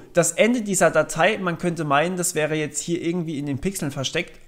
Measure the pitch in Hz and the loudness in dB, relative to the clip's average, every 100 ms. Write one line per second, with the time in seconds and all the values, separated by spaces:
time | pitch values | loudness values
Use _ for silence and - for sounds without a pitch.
0 | - - 160 - 214 254 208 185 175 170 | -4 0 2 4 2 2 0 2 4 4
1 | 151 165 180 214 185 170 175 165 151 139 | 2 2 2 2 -2 -2 -2 -2 2 2
2 | 165 185 170 151 151 156 147 - - 170 | 2 0 -2 0 0 0 -4 -6 -4 -2
3 | 160 175 165 143 143 135 190 196 147 139 | -2 -2 -2 -4 -4 -2 -4 -4 -4 -4
4 | 127 160 175 - | -4 -4 -6 -8